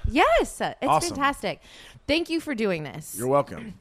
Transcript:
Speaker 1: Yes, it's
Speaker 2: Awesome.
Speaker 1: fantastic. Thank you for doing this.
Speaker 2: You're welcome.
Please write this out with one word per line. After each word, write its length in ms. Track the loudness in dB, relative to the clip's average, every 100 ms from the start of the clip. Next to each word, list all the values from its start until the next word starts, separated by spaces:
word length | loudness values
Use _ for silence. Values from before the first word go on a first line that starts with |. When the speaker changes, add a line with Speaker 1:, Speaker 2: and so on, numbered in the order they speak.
| -2
Speaker 1:
Yes, 540 | 4 4 4 2 -2
it's 160 | -6 -2
Speaker 2:
Awesome. 340 | 2 2 2 0
Speaker 1:
fantastic. 460 | -2 0 -4 -6 -12 -20 -20 -8 -2
Thank 200 | 0 0
you 120 | -4
for 120 | -4
doing 300 | -2 0 0
this. 320 | -4 -10 -12 -4
Speaker 2:
You're 120 | 2
welcome. 460 | 2 2 -4 -12 -12